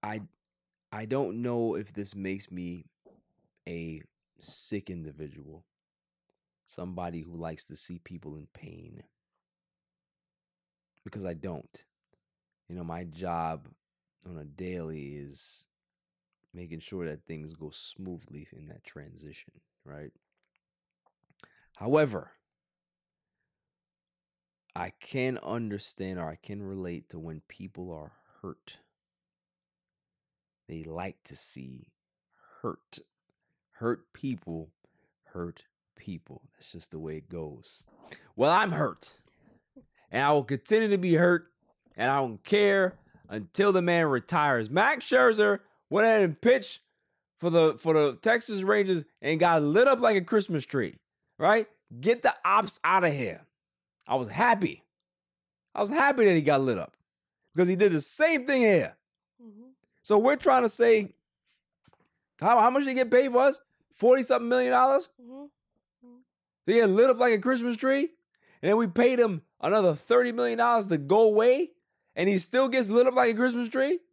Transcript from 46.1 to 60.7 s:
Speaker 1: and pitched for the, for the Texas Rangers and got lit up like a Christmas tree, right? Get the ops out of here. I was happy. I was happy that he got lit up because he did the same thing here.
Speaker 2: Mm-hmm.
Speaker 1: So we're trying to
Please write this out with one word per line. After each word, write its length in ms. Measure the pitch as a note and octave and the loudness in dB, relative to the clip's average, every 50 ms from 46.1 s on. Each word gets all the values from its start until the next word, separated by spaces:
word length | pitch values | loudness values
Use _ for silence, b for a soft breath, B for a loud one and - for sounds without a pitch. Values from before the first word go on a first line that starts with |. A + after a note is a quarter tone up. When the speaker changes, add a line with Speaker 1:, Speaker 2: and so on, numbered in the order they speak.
| A3+ A3 G3 | 4 4 4
Speaker 1:
and 180 | F3 D3+ - | 2 0 0
pitched 400 | - A#3 B3+ C4 - - - - _ _ _ _ _ _ _ _ _ _ _ _ | 2 2 2 2 2 -6 -16 -18 _ _ _ _ _ _ _ _ _ _ _ _
for 100 | - F3 | -6 0
the, 260 | E3 E3+ D#3+ D#3+ C#3+ A#2+ | 2 4 4 4 2 0
for 160 | - D#3+ D#3+ | -2 0 2
the 220 | D#3 D3+ C#3+ B2+ - - | 4 2 2 0 -2 -2
Texas 400 | A3 A3+ A#3+ A3+ - G#3+ G3 F#3+ | 0 0 0 -2 -6 -8 -6 -2
Rangers 420 | F#3+ G#3 G#3 G3+ F#3+ F#3 E3+ D3 _ _ _ | 0 0 0 2 0 -2 -4 -4 _ _ _
and 200 | - - D#3+ D#3+ | -4 -4 0 2
got 220 | E3 F3 E3+ D#3+ D3 | 2 4 4 4 2
lit 260 | D3 D3+ G3+ B3 C#4 | 2 4 4 4 4
up 120 | C4+ A#3+ | 4 4
like 160 | B3 A#3 G#3+ | 2 2 2
a 40 | G3 | 2
Christmas 440 | F3 - - G#3+ F#3+ - E3+ D3+ C3 | 0 0 0 0 0 0 -4 -6 -6
tree, 340 | - - C#3 A2+ E2+ - _ _ _ _ _ _ _ _ _ | -4 -4 -4 -4 -4 -8 _ _ _ _ _ _ _ _ _
right? 280 | D#3 F3 G#3+ A3+ G#3+ - _ _ _ _ A#2 A#2 | 2 2 4 2 0 -4 _ _ _ _ -20 -6
Get 220 | B2+ F#3+ A#3+ A#3+ A#3 | 0 0 0 2 2
the 120 | C4 - - _ | -2 -2 0 _
ops 340 | F3 G3 G#3 A3 - - - _ | 2 2 2 2 0 -8 -6 _
out 200 | D#3+ F#3 F#3+ F3+ | 0 2 2 2
of 80 | E3 C#3+ | 2 0
here. 280 | C#3 B2+ G2+ D#2+ D2+ - _ _ _ _ _ _ _ _ _ _ _ _ | -2 -6 -6 -8 -10 -16 _ _ _ _ _ _ _ _ _ _ _ _
I 80 | - A#2+ | -4 -4
was 140 | C3 B2+ G#2+ | -4 -2 -4
happy. 560 | F2+ C#3+ A3 A#3+ A#3 G#3 F#3+ D#3 - - _ _ _ _ _ _ _ _ _ _ _ _ _ _ _ _ _ _ _ | -2 0 2 2 2 2 0 -6 -6 -8 _ _ _ _ _ _ _ _ _ _ _ _ _ _ _ _ _ _ _
I 60 | - | -4
was 100 | G#3 G3+ | -4 -2
happy 340 | C4 D#4+ C4+ C#4+ C#4+ C4 A3+ | 0 0 2 2 4 4 4
that 100 | G3+ F3+ | 6 6
he 60 | E3 D3 | 4 4
got 180 | C#3 D3 C#3 C3+ | 4 2 2 2
lit 160 | C3 A#2 F#2 | 0 -2 -2
up 180 | D#2 - _ _ _ _ _ _ _ _ _ _ _ _ _ | -4 -10 _ _ _ _ _ _ _ _ _ _ _ _ _
because 140 | D#3+ F3+ F3+ | 0 2 2
he 80 | F#3 | 2
did 160 | F3+ G#3 G3+ F3 | 4 2 2 2
the 80 | D#3 | 2
same 460 | C#3 - - - D4+ D#4+ E4 D4 B3 | -4 -4 -4 0 2 2 2 0 0
thing 160 | C4+ C#4+ C4 B3 | 0 2 4 4
here. 340 | A3 G3+ E3+ B2+ - - _ _ _ _ _ _ _ _ _ A#3+ | 4 4 4 2 0 -8 _ _ _ _ _ _ _ _ _ -20
Speaker 2:
Mm-hmm. 260 | A3+ G#3 G#3 A#3 B3+ C4 _ _ _ _ _ _ | -20 -20 -20 -20 -20 _ _ _ _ _ _ _
Speaker 1:
So 160 | - G#3 G#3 | 2 2 4
we're 180 | A3 C4 C#4+ | 6 4 2
trying 260 | C#4+ - D4 C4 C4 B3 | 2 2 4 4 4 4
to 60 | A3+ | 2